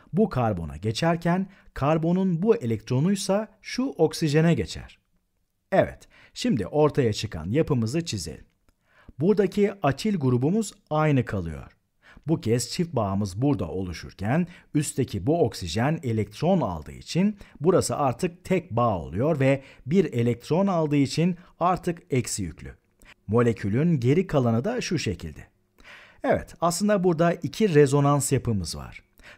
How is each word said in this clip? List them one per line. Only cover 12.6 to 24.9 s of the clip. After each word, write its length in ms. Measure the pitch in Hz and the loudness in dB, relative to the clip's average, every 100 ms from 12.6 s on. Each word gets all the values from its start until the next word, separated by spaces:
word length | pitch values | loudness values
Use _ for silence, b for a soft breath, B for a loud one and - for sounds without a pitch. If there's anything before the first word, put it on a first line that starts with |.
| - | 0
çift 240 | - 170 | -4 -4
bağımız 480 | 123 98 98 104 98 | -2 0 0 -4 0
burada 260 | 143 113 85 | 0 0 -2
oluşurken 760 | 90 92 82 67 - 101 156 175 B B | -6 -6 -8 -12 -8 -2 0 -2 B B
üstteki 520 | 147 147 - 127 98 101 | -2 -2 -2 -4 -2 0
bu 180 | 170 | 2
oksijen 560 | 127 - 87 98 135 165 | 0 -2 -6 -2 0 -2
elektron 580 | 123 110 98 - 160 190 | -2 -4 -4 -2 0 2
aldığı 320 | 110 82 76 | 0 -6 -12
için 460 | 64 - 160 202 208 B B | -16 -6 0 0 -2 B B
burası 360 | 180 160 - 120 | 2 2 2 0
artık 480 | 135 131 175 - | -2 -2 -6 -6
tek 260 | - 185 - | -2 -2 -2
bağ 280 | 110 120 92 | 0 0 0
oluyor 420 | 67 87 139 131 | -4 -2 0 2
ve 220 | 135 135 B B 123 | 2 2 B B -2
bir 260 | 190 160 | 0 2
elektron 540 | 120 120 117 - 160 196 | 0 0 -2 0 0 2
aldığı 300 | 175 156 147 | 0 0 2
için 400 | 131 - 175 175 B B | 2 2 0 -2 B B
artık 420 | 170 170 180 170 - | 0 0 -2 -6 -4
eksi 320 | 127 - - | -2 -2 -6
yüklü. 320 | 87 - - - _ _ B B - | -8 -10 -16 -18 _ _ B B -2
Molekülün 720 | 117 120 110 101 113 170 151 | 2 2 2 -2 0 2 2
geri 260 | 120 160 185 | 4 2 2
kalanı 380 | 147 120 113 | 2 2 2
da 160 | 180 247 | 0 -4
şu 180 | - | -2